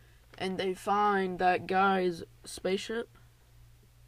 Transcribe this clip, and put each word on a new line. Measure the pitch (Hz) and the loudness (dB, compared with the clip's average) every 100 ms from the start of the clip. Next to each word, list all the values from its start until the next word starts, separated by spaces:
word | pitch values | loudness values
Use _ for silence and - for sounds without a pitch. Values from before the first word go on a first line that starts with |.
| - - - - | -20 -20 -20 -8
And | 190 185 | -6 -4
they | 190 | -4
find | 185 - 202 208 202 190 175 | -4 0 2 4 2 0 2
that | 185 180 175 | 2 2 2
guy's | 185 196 190 180 170 - - | 2 4 4 0 -2 -10 -18
spaceship. | - - 180 196 - 226 - - - _ _ - - - - - | -18 -6 -2 -2 -4 -8 -8 -14 -20 _ _ -20 -20 -20 -20 -20